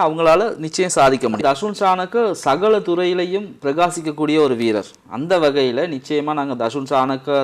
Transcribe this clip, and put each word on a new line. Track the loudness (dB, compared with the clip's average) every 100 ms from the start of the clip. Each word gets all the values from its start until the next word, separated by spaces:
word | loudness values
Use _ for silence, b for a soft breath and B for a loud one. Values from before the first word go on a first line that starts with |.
| -2
அவங்களால | 2 4 4 2 -4
நிச்சயம் | -8 -2 -2
சாதிக்க | 4 4 4 -2
முடியும். | 0 0
தசுன் | 0 -4 0
சாணக்க | 0 0 0 0 0
சகல | 0 0 2 2 2
துறையிலையும் | 0 0 0 0 -2 -4 -8 -8
பிரகாசிக்கக்கூடிய | -4 0 0 0 -8 -4 0 2 2
ஒரு | 2
வீரர். | 0 0 -4 -16 -14 -8
அந்த | 0 2
வகையில | 4 2 0 0 -4
நிச்சயமா | -6 -4 -4 -2 -4
நாங்க | -4 -4
தசுன் | -4 -4 -2
சாணக்க | 0 0 -2 -2 -2